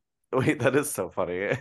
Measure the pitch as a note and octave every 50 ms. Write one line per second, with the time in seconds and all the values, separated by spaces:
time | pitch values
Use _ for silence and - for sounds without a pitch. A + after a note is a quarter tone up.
0 | _ _ _ _ _ _ - C3 B2 D#3 D3+ D3 C3 C#3 B2 D3 C#3 - - -
1 | F#2 E2+ - - F#2 E2+ F2 F2+ G2 G2+ - B2+